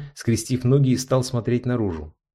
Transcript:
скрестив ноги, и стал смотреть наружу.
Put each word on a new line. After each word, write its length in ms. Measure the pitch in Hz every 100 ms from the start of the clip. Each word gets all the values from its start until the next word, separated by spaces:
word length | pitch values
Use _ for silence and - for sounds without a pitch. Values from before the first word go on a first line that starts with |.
| -
скрестив 500 | - - 117 - 123
ноги, 280 | 120 139 131
и 60 | 120
стал 260 | - 131
смотреть 420 | 123 120 110 123 120
наружу. 500 | 123 101 82 76 - _